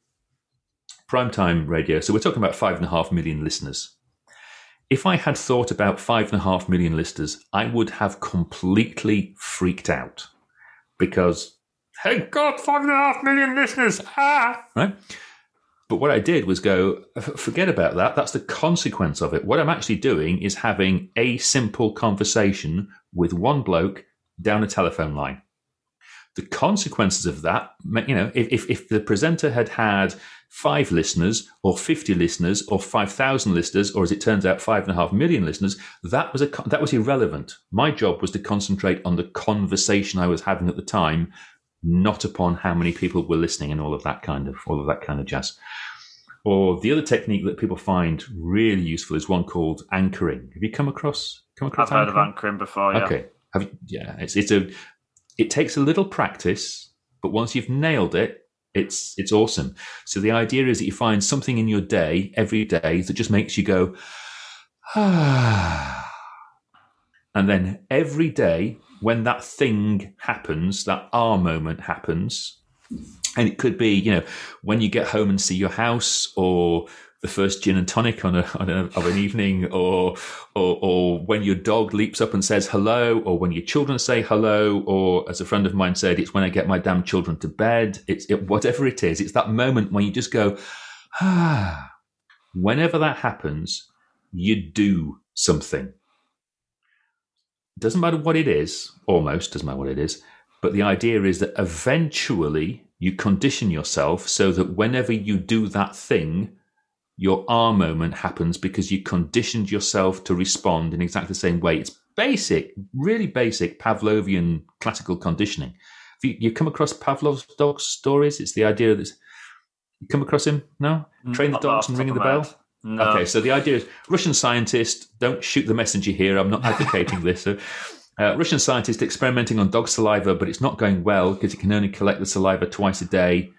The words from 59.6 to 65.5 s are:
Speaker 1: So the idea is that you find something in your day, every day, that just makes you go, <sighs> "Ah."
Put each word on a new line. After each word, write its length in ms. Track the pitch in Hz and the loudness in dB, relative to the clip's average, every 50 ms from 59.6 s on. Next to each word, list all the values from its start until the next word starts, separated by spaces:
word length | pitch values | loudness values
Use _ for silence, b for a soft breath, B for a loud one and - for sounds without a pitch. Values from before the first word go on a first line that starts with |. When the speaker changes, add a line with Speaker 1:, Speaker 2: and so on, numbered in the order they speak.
| 71 65 - B B B B B B | -4 -4 -6 B B B B B B
Speaker 1:
So 140 | B - 98 | B -4 -2
the 120 | 98 107 113 | 0 2 2
idea 340 | 117 113 107 131 135 131 | 2 2 2 2 2 2
is 120 | 127 117 - | 2 2 0
that 60 | - | -2
you 80 | - 98 | -4 -2
find 300 | - 120 113 107 101 98 | 0 0 2 2 2 2
something 360 | - 143 139 - - 123 113 | 0 -2 -2 -2 -2 -2 0
in 100 | 113 110 | 0 2
your 120 | 107 101 | 0 0
day, 520 | 95 - 110 95 82 78 82 90 - - - | 0 0 2 2 2 2 2 0 -2 -2 0
every 280 | 117 104 95 113 110 107 | -2 0 0 0 0 0
day, 380 | - 87 82 - 80 82 92 90 | 0 0 0 2 2 0 0 0
that 100 | - - | -2 -2
just 180 | 113 110 - | -2 0 2
makes 260 | 101 101 110 - - | 2 2 2 0 0
you 60 | 107 95 | -2 0
go, 320 | 104 95 92 92 92 - B B B B B B B B B B B | 2 2 2 2 0 -2 B B B B B B B B B B B
<sighs> 480 | B B B B B _ - - - | B B B B B _ -14 -6 -2
"Ah." 1160 | 214 208 196 180 165 151 143 135 127 123 117 | 0 2 4 4 4 4 4 4 4 4 4